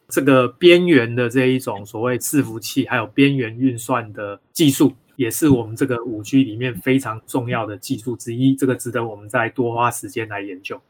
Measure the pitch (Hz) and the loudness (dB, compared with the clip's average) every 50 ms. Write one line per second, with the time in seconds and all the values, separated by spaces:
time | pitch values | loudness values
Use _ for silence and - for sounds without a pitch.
0 | _ _ - - 139 143 135 127 123 120 - - 175 175 175 180 180 175 160 127 | _ _ -4 0 2 4 4 4 4 2 0 4 6 8 8 8 6 6 4 4
1 | 117 113 117 123 123 117 120 135 127 131 131 127 - 127 107 101 101 104 - 107 | 4 2 0 -2 -2 0 2 2 2 4 2 0 0 -4 -8 -8 -10 -10 -8 -4
2 | 113 123 127 113 - - - 143 120 113 110 113 - - - 139 123 - 123 120 | -2 -2 -2 -2 -4 -2 0 0 0 0 -4 -10 -10 -6 -4 -4 -2 0 0 -2
3 | 110 104 - 139 139 139 139 135 120 110 113 120 131 131 120 117 - - 131 120 | -2 -2 2 2 4 4 4 0 -4 -6 -4 -2 0 0 0 -2 -4 -4 -4 -4
4 | 113 107 104 110 104 101 101 - _ _ - - 170 139 135 - 156 135 - _ | -4 -6 -10 -12 -10 -10 -12 -14 _ _ -2 2 2 4 4 4 4 2 2 _
5 | _ _ _ - 123 113 - - 165 147 135 120 110 107 113 - 147 135 123 117 | _ _ _ -4 -4 -4 -2 0 2 4 4 4 2 -2 -6 -4 -2 -2 -2 -4
6 | 113 127 110 104 107 - 135 135 135 110 104 113 127 127 117 - - 135 131 135 | -6 -6 -8 -10 -6 0 2 2 2 2 0 -6 -6 -6 -6 -4 -2 0 0 0
7 | 135 113 110 117 - - - 139 117 120 123 120 110 104 104 101 - - 131 110 | 0 -4 -8 -10 -10 -8 -6 -4 -4 -4 -4 -4 -4 -6 -8 -10 -8 -6 -6 -6
8 | - 127 117 - - 120 117 120 131 135 135 135 143 135 127 117 - 120 113 120 | -6 -6 -8 -8 -8 -8 -2 2 2 2 4 4 2 0 0 -2 -4 -6 -6 -4
9 | 117 113 104 101 104 104 - 120 113 110 - - 120 117 113 117 120 120 117 - | -6 -6 -8 -12 -10 -4 -2 -2 -2 -2 -2 -2 -2 -2 0 0 0 0 -2 -4
10 | - 101 - 117 110 107 104 101 101 101 92 92 - - - - _ _ | -8 -10 -8 -8 -8 -6 -8 -10 -10 -10 -12 -12 -12 -12 -14 -14 _ _